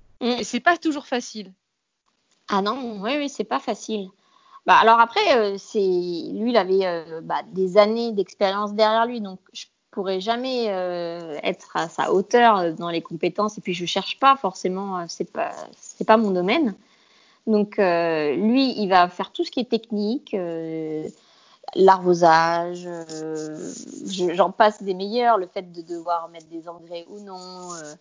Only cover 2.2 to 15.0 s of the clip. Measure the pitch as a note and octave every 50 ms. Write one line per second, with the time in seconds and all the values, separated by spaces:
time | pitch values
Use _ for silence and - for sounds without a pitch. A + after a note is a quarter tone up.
2.2 | _ _ _ _ _ - G#3 G3 G3 G#3 B3 C#4 B3+ A#3 A3 G3+ F#3+ A3+ C#4+ D4
3.2 | C#4+ C#4 - - G3+ - C4+ C#4 - B3+ G#3 - - - A3 G#3 F#3+ F#3 - _
4.2 | _ _ _ _ _ _ - - _ - F#3 D#3+ G#3 A3+ A3+ A#3 A#3 A3+ - G4+
5.2 | G#4+ F#4 C#4+ A#3 G#3+ G3+ G3 F#3+ - - - G#3+ G3 F#3+ F3+ F3 F3 F3 F3 E3
6.2 | - - F#3 G3+ A3 B3 A#3+ G#3+ F#3 F#3 F#3+ G3 F#3+ F3+ E3+ E3+ D#3 E3 D#3+ E3
7.2 | E3 D#3+ D#3 D3 D3+ A3 E3+ F#3+ F#3+ F#3 F3 G#3 G#3 G#3 A3+ A#3 A#3 A#3 A3 G3
8.2 | F#3 - - - G#3 F#3+ G3 G3+ G#3 G#3 G#3 G#3 G#3+ G#3+ A3 A3+ A#3 A#3+ B3 A#3
9.2 | G#3 F#3+ F#3+ F3+ _ _ - - - - _ _ _ _ - G#3 F#3 G3 F#3+ F#3
10.2 | F#3+ A3 A#3 A#3+ B3+ C4 B3+ B3 A#3 G#3+ G3 F#3 F3+ F3+ F3+ F3 E3+ E3+ E3 F3
11.2 | E3+ D#3+ D3 - - - F#3 - - - - E3 D#3+ E3 - - - E3 E3+ F#3+
12.2 | F#3+ - - A#3+ A#3+ A#3 G#3+ F#3+ F3 E3+ D#3+ E3 E3+ E3+ E3 E3+ E3+ - E3 D#3+
13.2 | - F3 F3 - G#3 G#3+ G#3 F#3+ - G3 F3 F3 F3 E3 - G3 F#3 - - -
14.2 | C4+ C4+ C4+ C4 - F#3 F3 - - F#3 F#3 F#3+ G3+ G3 F#3+ F3+